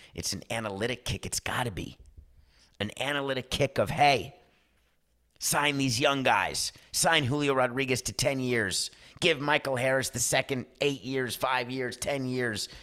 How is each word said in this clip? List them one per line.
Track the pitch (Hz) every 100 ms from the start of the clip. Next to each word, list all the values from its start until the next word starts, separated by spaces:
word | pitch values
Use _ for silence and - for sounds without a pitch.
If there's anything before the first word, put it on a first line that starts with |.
| -
It's | - -
an | 92 -
analytic | 113 110 98 117 120 -
kick. | 113
It's | - -
gotta | - 123 123
be. | 92 - - - - - - - _ _ -
An | 104 -
analytic | 131 143 139 127 -
kick | - 139 -
of, | 101
"Hey, | - 147 127 - - _ _ _ _ _ _ _ _ _ -
sign | - 160 147 139
these | 135 113
young | 143 139
guys. | 127 104 85 69 - - -
Sign | - 180 165
Julio | 123 147 143
Rodriguez | 131 123 123 131 123
to | -
ten | - 147 135
years. | 127 120 98 - - - - -
Give | 175 147
Michael | 143 147 139 127
Harris | 131 131 127
the | 123
second | - 135 131 131 - -
eight | 143 135
years, | 127 135 123 -
five | 131 127 123
years, | 131 123 -
ten | - 139 127
years. | 127 120 104 - -